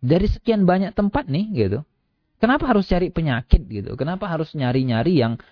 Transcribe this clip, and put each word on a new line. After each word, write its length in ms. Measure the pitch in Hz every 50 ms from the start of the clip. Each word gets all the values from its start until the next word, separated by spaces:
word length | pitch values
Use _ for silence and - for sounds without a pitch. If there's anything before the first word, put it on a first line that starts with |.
Dari 240 | - 123 151 180 196
sekian 400 | 208 - - _ - 226 208 196
banyak 320 | 175 180 190 196 175 - -
tempat 320 | 208 202 - 285 294 -
nih 160 | 135 151 214 220 208
gitu. 320 | 139 107 95 95 117 151 _ _ _ _ _ _ _ _ _ _ _
Kenapa 240 | - 220 262 302 330
harus 240 | 277 240 208 190 -
cari 240 | 190 175 180 185 185
penyakit 560 | - 160 156 127 113 120 _ - 139 120 92
gitu? 240 | 113 101 98 - 107
Kenapa 320 | 127 127 151 180 185 208
harus 320 | 190 170 156 160 151 - 156
nyari-nyari 640 | 135 123 123 135 131 131 120 110 117 160 185 156
yang 160 | 117 113 117 113 - _